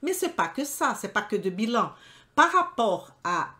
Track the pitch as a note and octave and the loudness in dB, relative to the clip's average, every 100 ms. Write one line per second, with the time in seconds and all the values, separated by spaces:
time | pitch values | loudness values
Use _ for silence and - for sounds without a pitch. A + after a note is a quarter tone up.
0 | D4 F#4 F4+ - E3 - C#4+ - C#4+ A3+ | -2 -2 -2 -2 -2 -2 -6 -2 -2 -2
1 | F#3 G#3 G3+ G3+ F#3 F3+ A3 A#3 F3 - | -2 -4 -2 -2 -2 -2 0 0 -2 -6
2 | - - - - E4 F4+ F4 - A#3 F3+ | -20 -20 -8 4 6 6 2 2 2 2
3 | - - F3 F3 - - | -4 -10 -4 -2 -2 -8